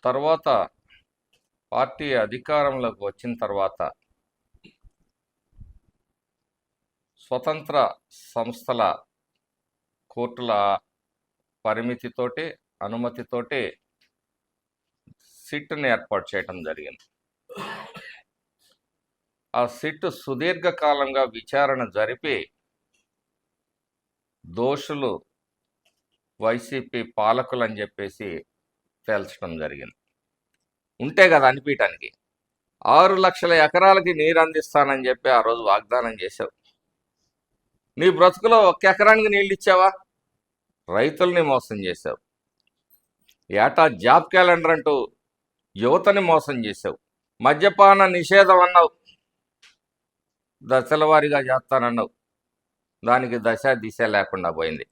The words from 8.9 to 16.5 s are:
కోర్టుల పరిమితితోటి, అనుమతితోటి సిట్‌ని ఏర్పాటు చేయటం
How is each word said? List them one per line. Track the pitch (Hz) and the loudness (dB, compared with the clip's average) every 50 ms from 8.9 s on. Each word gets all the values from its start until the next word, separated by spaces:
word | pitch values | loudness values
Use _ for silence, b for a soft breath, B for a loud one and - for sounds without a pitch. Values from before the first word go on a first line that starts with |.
| 78 - _ _ _ _ _ _ _ _ _ _ _ _ _ _ _ _ _ _ _ _ _ _ | -2 -4 _ _ _ _ _ _ _ _ _ _ _ _ _ _ _ _ _ _ _ _ _ _
కోర్టుల | _ 113 117 120 120 117 127 117 110 104 101 101 98 92 _ _ _ _ _ _ _ _ _ _ _ _ _ _ _ _ _ | _ -10 -10 -10 -10 -12 -6 -4 -2 0 0 0 -2 -4 _ _ _ _ _ _ _ _ _ _ _ _ _ _ _ _ _
పరిమితితోటి, | 110 107 110 117 120 123 120 - 123 - - 123 120 123 - 160 165 - _ _ _ _ _ | -6 -6 -4 -6 -8 -8 -10 -12 -16 -10 -8 -8 -8 -8 -10 -12 -12 -14 _ _ _ _ _
అనుమతితోటి | - 104 110 117 120 120 120 123 120 _ - 120 117 - 147 139 113 87 - _ _ _ _ _ _ _ _ _ _ _ _ _ _ _ _ _ _ _ _ _ _ _ _ _ _ _ _ _ _ _ _ _ _ | -12 -10 -10 -8 -8 -8 -10 -10 -16 _ -10 -10 -8 -8 -8 -8 -8 -8 -12 _ _ _ _ _ _ _ _ _ _ _ _ _ _ _ _ _ _ _ _ _ _ _ _ _ _ _ _ _ _ _ _ _ _
సిట్‌ని | - - 147 147 _ 165 147 147 131 | -14 -14 -14 -12 _ -12 -6 -4 -4
ఏర్పాటు | 117 107 - _ 107 98 92 - | -4 -4 -4 _ -8 -8 -8 -6
చేయటం | - 98 90 - | -10 -10 -10 -8